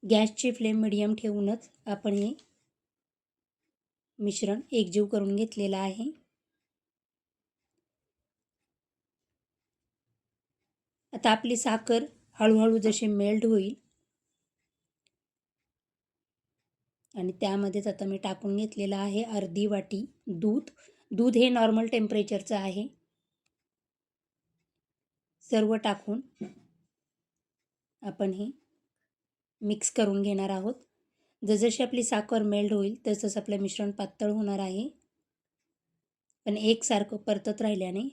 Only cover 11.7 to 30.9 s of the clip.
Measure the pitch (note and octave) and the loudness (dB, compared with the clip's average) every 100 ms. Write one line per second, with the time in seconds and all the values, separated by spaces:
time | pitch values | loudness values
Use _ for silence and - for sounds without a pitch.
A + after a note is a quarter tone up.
11.7 | A3 - A#3 D4 _ _ - A3 A3 A3 | -2 2 0 0 _ _ 2 6 6 6
12.7 | A3+ G#3+ G#3 A3 G#3 G3+ G#3+ A3+ A3 G3 | 4 2 0 0 0 2 2 4 2 2
13.7 | C4+ _ _ _ _ _ _ _ _ _ | -6 _ _ _ _ _ _ _ _ _
14.7 | _ _ _ _ _ _ _ _ _ _ | _ _ _ _ _ _ _ _ _ _
15.7 | _ _ _ _ _ _ _ _ _ _ | _ _ _ _ _ _ _ _ _ _
16.7 | _ _ _ _ A3 F3+ F3+ G#3 G3 G3+ | _ _ _ _ -6 -6 -2 -2 0 0
17.7 | G3 G3+ F#3+ G3 G3 G3 F#3+ G3+ G3 G#3+ | -2 -4 -4 -6 -4 -6 -6 -4 -2 -4
18.7 | G#3+ G3 G3 G3+ G3+ A3+ G#3 F#3+ E3+ G#3 | -4 -4 -2 -2 -2 -2 -4 -4 -2 0
19.7 | G3+ F#3+ G3 A3+ _ - F#3+ A3 A#3 - | 0 -4 -8 -8 _ -10 -2 0 0 -4
20.7 | _ - _ _ G3 A#3+ A#3 B3+ B3 A3+ | _ -20 _ _ 0 2 6 4 6 4
21.7 | A3 A3+ A#3 G#3+ G#3+ G#3 G3+ G3 G#3 G3 | 4 2 0 0 0 -2 -4 -4 -4 -4
22.7 | F#3+ B3 - _ _ _ _ _ _ _ | -6 -8 -12 _ _ _ _ _ _ _
23.7 | _ _ _ _ _ _ _ _ _ _ | _ _ _ _ _ _ _ _ _ _
24.7 | _ _ _ _ _ _ _ - A3+ G#3+ | _ _ _ _ _ _ _ -2 2 2
25.7 | A3 G#3+ G3+ - A3 - _ - - _ | 2 0 -2 -4 -6 -6 _ -14 -14 _
26.7 | _ _ _ _ _ _ _ _ _ _ | _ _ _ _ _ _ _ _ _ _
27.7 | _ _ _ G#3 - G3 F#3+ G#3 C#4 _ | _ _ _ -12 -2 -2 -2 -6 -10 _
28.7 | _ _ _ _ _ _ _ _ _ G#3 | _ _ _ _ _ _ _ _ _ -4
29.7 | G#3+ - - G#3+ G3 G3 G3 G3 F#3+ G3 | -2 -2 2 2 2 0 -2 -2 -2 -4
30.7 | C4 _ | -8 _